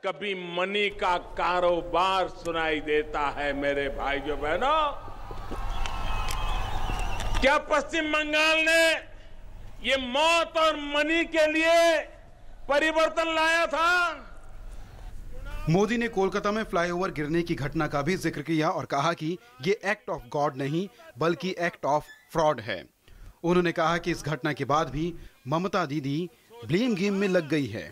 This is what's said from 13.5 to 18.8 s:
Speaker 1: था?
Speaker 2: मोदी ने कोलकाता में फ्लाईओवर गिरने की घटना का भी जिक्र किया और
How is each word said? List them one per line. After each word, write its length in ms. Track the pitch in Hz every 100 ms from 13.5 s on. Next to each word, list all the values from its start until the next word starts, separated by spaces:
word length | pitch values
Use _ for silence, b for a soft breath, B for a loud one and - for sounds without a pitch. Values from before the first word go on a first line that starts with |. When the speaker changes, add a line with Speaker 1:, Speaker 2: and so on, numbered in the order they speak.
| 330 330
Speaker 1:
था? 460 | 285 339 359 349 302 - - - - - - - - - - - - - - 143
Speaker 2:
मोदी 260 | 170 208 233
ने 120 | 233
कोलकाता 440 | 208 190 202 208
में 100 | 214
फ्लाईओवर 460 | 214 180 170 175 190
गिरने 320 | 143 147 165
की 120 | 170
घटना 320 | 160 143 160 151
का 160 | 147
भी 140 | 139 185
जिक्र 260 | 160 147
किया 280 | 147 165 156
और 140 | 185